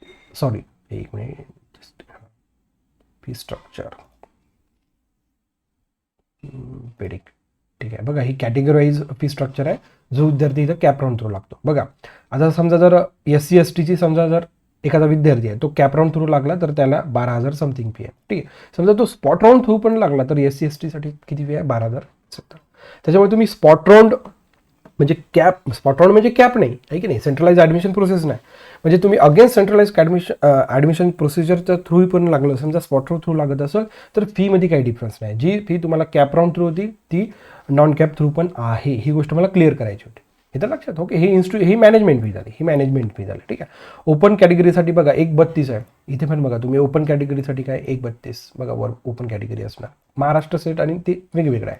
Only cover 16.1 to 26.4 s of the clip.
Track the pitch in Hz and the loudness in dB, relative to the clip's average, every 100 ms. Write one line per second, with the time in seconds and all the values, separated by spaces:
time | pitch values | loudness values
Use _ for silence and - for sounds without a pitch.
16.1 | 160 156 143 139 175 156 151 135 147 151 | -2 -2 -2 -2 -4 -4 -2 0 0 -4
17.1 | 120 123 120 131 143 147 127 113 107 - | -4 -4 -4 -4 -4 -6 -6 -10 -10 -16
18.1 | - - 190 - - - - 185 208 233 | -16 -8 -8 -8 -18 -16 -2 2 2 0
19.1 | - 139 165 220 254 240 220 220 220 185 | -2 -2 2 6 4 4 0 0 0 -2
20.1 | 139 131 147 139 139 151 - 160 151 147 | -2 -2 0 -2 -2 -8 -6 -12 -12 -14
21.1 | 147 - 147 143 151 151 117 113 123 - | -16 -14 -10 -8 -6 -4 -4 -4 -8 -14
22.1 | _ _ - - - _ _ - - - | _ _ -20 -20 -20 _ _ -20 -10 0
23.1 | 180 202 220 214 - 156 156 180 208 220 | 2 4 2 0 2 6 6 8 8 8
24.1 | - - _ _ _ _ _ _ - 139 | 4 -6 _ _ _ _ _ _ -4 -2
25.1 | - - 165 170 180 - 113 139 135 185 | -2 0 2 4 2 -6 -4 -2 4 6
26.1 | 214 233 240 | 6 4 4